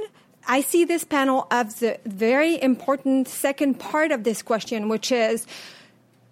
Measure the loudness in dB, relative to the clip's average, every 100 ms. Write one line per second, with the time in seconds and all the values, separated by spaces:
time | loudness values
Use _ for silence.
0 | -6 _ _ _ -2 0 2 2 2 0
1 | 0 0 2 2 0 0 -2 -2 -2 -2
2 | -8 -2 2 4 2 2 2 0 0 -2
3 | 2 0 0 -2 -2 0 0 0 -2 0
4 | 2 0 0 -2 -2 -2 -2 -4 -2 -2
5 | 0 2 2 0 -6 -16 -18 -20 -20 _
6 | _ _ _